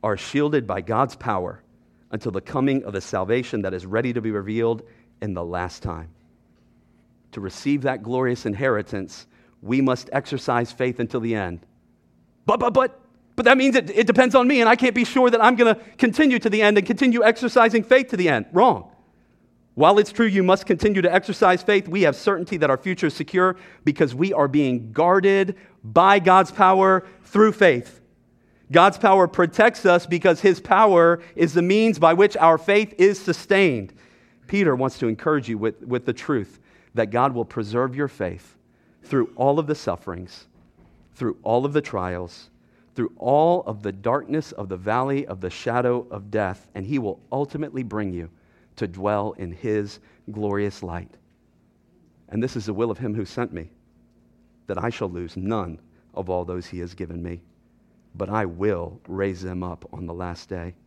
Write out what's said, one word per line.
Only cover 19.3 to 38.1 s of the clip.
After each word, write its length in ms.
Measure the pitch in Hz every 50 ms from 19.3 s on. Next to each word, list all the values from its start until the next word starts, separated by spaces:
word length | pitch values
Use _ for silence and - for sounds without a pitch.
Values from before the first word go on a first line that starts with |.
| _ _ _ _ _ _ _ _ _
While 220 | - 147 165 202
it's 140 | 208 214 - -
true 120 | - 233
you 180 | 220 190 196 185
must 220 | 180 190 190 -
continue 360 | - 196 160 - 208 208 190
to 120 | 170 175 165
exercise 480 | 196 190 - 196 - 220 185 180 180
faith, 280 | - - 208 196 202 170
we 140 | 165 202 185
have 120 | 151 131
certainty 420 | - - 208 196 165 175 - 208
that 120 | 165 151 139
our 80 | 135
future 300 | 127 - 190 185 - -
is 60 | 156 139
secure 440 | - 156 - - 180 185 185 180 - - - - _ _
because 320 | - 143 - 170 135 117
we 160 | 127 170 196
are 160 | - 139 143
being 460 | 139 135 151 147 131 123 120 113 110 110
guarded 640 | 147 160 175 185 196 185 196 196 196 190 185 196 - - _ _ _ -
by 360 | 110 107 170 175 196 196 202
God's 300 | 170 185 185 190 185 -
power 560 | - - 202 185 190 190 190 190 190 185 - - - - _
through 260 | - - 202 214 220
faith. 480 | 208 - 202 180 139 123 117 - - - _ _ _ _ _ _ _ _ _ _ _ _ _ _
God's 260 | 135 165 175 196 -
power 300 | - - 208 190 190 180
protects 580 | 170 - - 175 165 - - 214 240 233 - -
us 200 | 190 175 175 175
because 340 | - 175 170 - 190 165 160
his 220 | - 196 185 190
power 600 | - - 196 196 220 214 190 170 170 165 170 170 - - _
is 180 | - 165 160 135
the 80 | 175
means 380 | 175 180 196 214 220 226 202 151
by 140 | 160 165 165
which 240 | 175 202 208 -
our 200 | - 160 165 165
faith 360 | 156 160 - 196 208 220 208 -
is 220 | - 180 202 202 185
sustained. 720 | - 196 170 - - _ 196 190 196 175 131 113 98 90 - - _ _ _ _ _ _ _ _ _
Peter 300 | - - 202 196 160 131
wants 200 | 123 131 131 - -
to 100 | 131 117
encourage 400 | 110 - - 160 156 147 120 110
you 80 | 117
with, 240 | 104 104 113 - _
with 240 | - 123 123 123 120
the 80 | - 117
truth 480 | - - - 147 120 98 - - _ _ _ _ _ _ _ _
that 140 | 120 113
God 280 | 101 107 120 127 139 127
will 80 | 120 113
preserve 540 | - - 113 110 101 107 120 127 135 127
your 100 | 135 147
faith 480 | 135